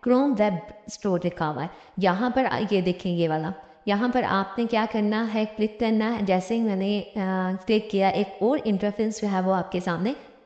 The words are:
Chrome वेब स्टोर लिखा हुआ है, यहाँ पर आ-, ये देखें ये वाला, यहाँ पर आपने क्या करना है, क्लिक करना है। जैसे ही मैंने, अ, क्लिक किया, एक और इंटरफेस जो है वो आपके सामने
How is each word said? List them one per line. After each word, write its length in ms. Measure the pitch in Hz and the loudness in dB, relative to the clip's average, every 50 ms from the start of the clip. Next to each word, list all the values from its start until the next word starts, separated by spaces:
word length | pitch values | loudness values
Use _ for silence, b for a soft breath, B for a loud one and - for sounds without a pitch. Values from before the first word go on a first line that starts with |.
| - 247 | 4 4
Chrome 300 | 247 254 277 285 269 202 | 4 4 4 2 2 2
वेब 200 | 214 208 190 170 - - - - - - | 2 2 2 -2 -6 -8 -18 -18 -18 -18
स्टोर 300 | - - - 208 185 175 180 | -18 -6 -2 0 0 0 0
लिखा 220 | 175 170 - 170 | -2 -2 -2 -4
हुआ 160 | 151 151 - 143 | -4 -2 -4 -6
है, 80 | 175 B B B B B - | -8 B B B B B 0
यहाँ 320 | 180 214 - 185 233 247 | 2 2 2 2 0 0
पर 160 | 233 262 262 | 2 2 0
आ-, 200 | 214 - 120 220 196 208 | 2 0 -2 -2 2 2
ये 100 | 196 175 | 2 2
देखें 280 | 180 180 180 - 190 | 2 0 0 -2 -2
ये 180 | 175 170 170 160 | 0 0 2 2
वाला, 260 | 156 156 160 160 185 - B B B B B - | 0 0 -2 -4 -6 -8 B B B B B -2
यहाँ 220 | 202 202 233 247 | 0 2 2 2
पर 140 | 240 254 233 | 2 0 0
आपने 420 | - - 196 196 - - - 233 | 2 0 0 0 -2 -2 -4 -2
क्या 200 | 226 233 214 220 | 0 2 0 0
करना 360 | 226 - 220 208 208 208 214 233 | 0 0 0 0 0 0 0 -2
है, 220 | 226 214 226 214 | -2 0 -2 -2
क्लिक 360 | 214 214 - 214 214 214 - | -2 -2 -2 -2 -2 -2 -2
करना 300 | 240 220 220 214 214 220 | 0 2 2 2 2 0
है। 140 | 233 220 208 | 0 -2 2
जैसे 300 | 190 185 185 185 - 233 | 2 2 2 2 0 -2
ही 60 | 233 | 0
मैंने, 400 | 226 220 196 185 190 196 208 208 | 0 0 0 0 0 0 0 -2
अ, 120 | 185 - - 220 190 190 190 185 185 185 185 190 - | -4 -6 -6 -4 -2 -2 0 0 0 -2 -2 -4 0
क्लिक 240 | - 226 214 214 - | 2 2 2 2 0
किया, 200 | - 196 190 196 | 0 2 2 4
एक 320 | 180 185 202 202 - - 185 | 4 2 -2 -2 -2 -2 0
और 160 | 220 277 302 | 2 2 2
इंटरफेस 600 | - 226 208 185 208 208 202 - 226 220 214 - - | 0 0 0 0 0 -2 -2 0 -2 -2 -2 -2 -2
जो 60 | 208 | -2
है 140 | 196 185 185 | 0 0 2
वो 100 | 185 190 | 2 2
आपके 280 | 185 170 185 - 175 | 0 0 -2 -4 -4
सामने 360 | 175 190 175 165 175 220 285 - - - - - _ | -2 -2 -2 0 0 -2 -2 -4 -10 -20 -20 -20 _